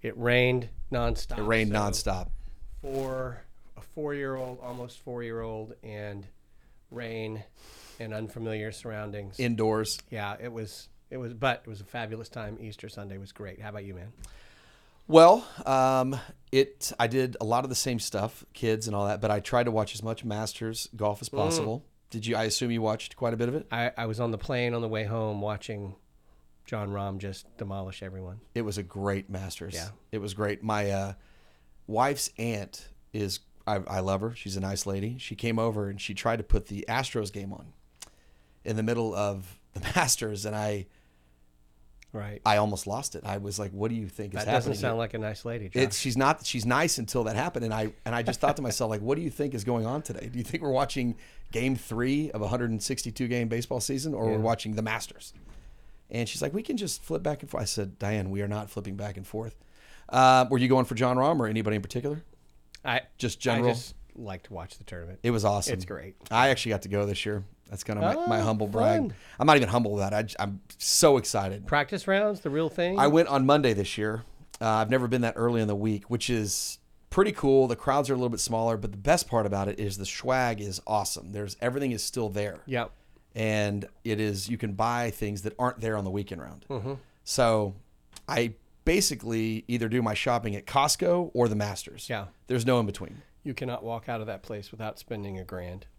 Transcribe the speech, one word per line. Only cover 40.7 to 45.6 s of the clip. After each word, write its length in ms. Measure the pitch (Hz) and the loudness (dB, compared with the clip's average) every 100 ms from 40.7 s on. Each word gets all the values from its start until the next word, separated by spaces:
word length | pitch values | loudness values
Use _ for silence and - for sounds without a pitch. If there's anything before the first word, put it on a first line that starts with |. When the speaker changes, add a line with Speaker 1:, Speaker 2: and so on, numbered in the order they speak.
| 104 92 _ _ _ _ _ _ _ _ _ - - - | -4 -6 _ _ _ _ _ _ _ _ _ -20 -20 -14
Speaker 1:
Right. 300 | 110 104 104 107 | -10 -8 0 4
Speaker 2:
I 120 | 104 | 6
almost 280 | 107 101 - | 4 0 -4
lost 300 | 110 139 80 | -4 -4 -8
it. 80 | 101 | -6
I 120 | 101 | -4
was 180 | 101 98 | -4 -6
like, 140 | 101 | -6
"What 180 | 98 107 | -2 -2
do 60 | 117 | -2
you 120 | 101 | -6
think 280 | - 104 107 | -8 -8 -4
is 40 | |
Speaker 1:
That 60 | 107 | 2
doesn't 80 | 120 120 | 2 2
Speaker 2:
happening 60 | 110 | -2
Speaker 1:
sound 120 | 123 | 0
Speaker 2:
here?" 60 | 113 | 0
Speaker 1:
like 140 | 117 113 | -2 -4
a 20 | |
nice 280 | 107 110 120 | -6 -6 -8
lady, 260 | 117 | -8